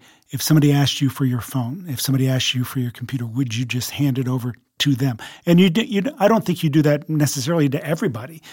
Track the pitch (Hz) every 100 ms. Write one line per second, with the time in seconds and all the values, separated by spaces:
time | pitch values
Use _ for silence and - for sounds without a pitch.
0 | _ _ _ 127 - 156 147 143 139 -
1 | 139 - 135 123 - 135 120 165 180 127
2 | - 135 131 127 - 127 123 139 120 -
3 | 120 135 117 117 131 107 123 123 - -
4 | 143 127 127 127 123 113 _ - 147 131
5 | 135 113 - - - 175 190 170 254 202
6 | 196 - 196 220 - 180 160 156 147 147
7 | 147 156 147 143 123 170 143 135 139 165
8 | 202 123 131 160 -